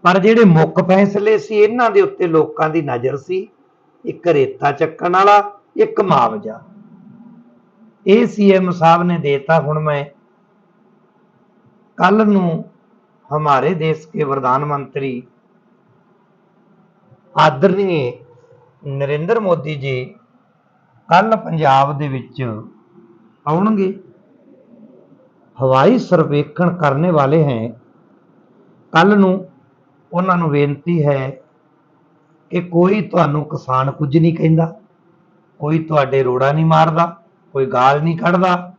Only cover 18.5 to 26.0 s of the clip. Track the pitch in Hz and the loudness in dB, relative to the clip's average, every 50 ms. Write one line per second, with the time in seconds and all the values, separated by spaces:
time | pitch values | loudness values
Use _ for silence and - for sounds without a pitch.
18.5 | _ _ _ _ _ _ - 147 135 139 139 135 147 147 160 175 233 233 214 190 | _ _ _ _ _ _ -14 -12 -8 -6 -4 -4 -4 -6 -2 -2 -2 -2 0 -2
19.5 | 175 160 135 156 156 143 131 139 131 127 127 - - _ _ _ _ _ _ _ | -2 -2 -4 -10 -10 -8 -8 -6 -6 -6 -8 -10 -16 _ _ _ _ _ _ _
20.5 | _ _ _ _ _ _ _ _ _ _ _ _ 170 175 202 226 220 208 - - | _ _ _ _ _ _ _ _ _ _ _ _ 2 2 4 2 0 -2 -2 -6
21.5 | 165 160 151 139 135 135 139 143 147 139 151 143 131 131 117 - - - 131 120 | -4 -2 2 2 4 4 2 0 -2 -6 -6 -6 -6 -8 -10 -12 -10 -8 -8 -8
22.5 | 110 104 110 - - _ _ _ _ - _ _ _ _ _ _ _ _ _ 147 | -8 -10 -12 -16 -20 _ _ _ _ -20 _ _ _ _ _ _ _ _ _ -4
23.5 | 151 170 196 214 220 202 196 185 202 - - - - _ _ _ _ _ _ _ | -2 0 0 0 0 0 -2 -4 -4 -8 -16 -20 -20 _ _ _ _ _ _ _
24.5 | - _ _ _ - - - - - - _ _ _ _ _ _ _ _ _ _ | -20 _ _ _ -20 -20 -20 -20 -20 -20 _ _ _ _ _ _ _ _ _ _
25.5 | _ - 131 131 131 131 139 180 247 247 | _ -4 -2 0 2 4 4 4 4 2